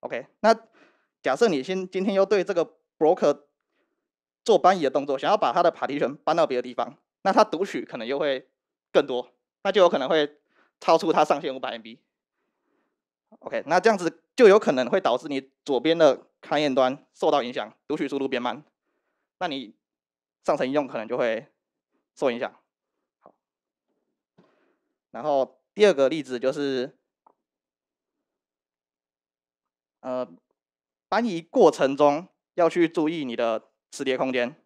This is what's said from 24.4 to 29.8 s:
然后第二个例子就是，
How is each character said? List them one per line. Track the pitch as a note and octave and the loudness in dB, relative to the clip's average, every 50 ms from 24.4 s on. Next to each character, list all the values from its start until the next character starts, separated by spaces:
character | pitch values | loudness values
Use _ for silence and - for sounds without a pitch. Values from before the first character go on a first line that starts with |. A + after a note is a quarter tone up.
| _ _ _ _ _ _ _ _ _ _ _ _ _ _ | _ _ _ _ _ _ _ _ _ _ _ _ _ _
然 | _ A2+ B2 | _ -10 -4
后 | D3+ C#3+ C3+ C3 A#2 _ _ _ _ _ | -2 0 0 0 -2 _ _ _ _ _
第 | - G#3 | 4 4
二 | G3+ F3 | 4 4
个 | C#3 C#3 C3 | 4 2 0
例 | C#3+ E3 C#3 | 0 -2 -6
子 | B2+ B2+ B2 | -6 -8 -4
就 | A2+ C3 C3+ | -2 -4 -2
是， | D3+ C#3+ C#3 C3+ C3 B2 D3 - _ _ _ _ _ _ _ _ _ _ _ _ _ _ _ _ _ _ _ _ _ _ _ _ _ _ _ _ _ _ _ _ _ _ _ _ _ _ _ _ _ _ _ _ _ _ _ _ _ _ _ _ _ _ _ _ _ | -2 -4 -4 -2 -4 -6 -6 -10 _ _ _ _ _ _ _ _ _ _ _ _ _ _ _ _ _ _ _ _ _ _ _ _ _ _ _ _ _ _ _ _ _ _ _ _ _ _ _ _ _ _ _ _ _ _ _ _ _ _ _ _ _ _ _ _ _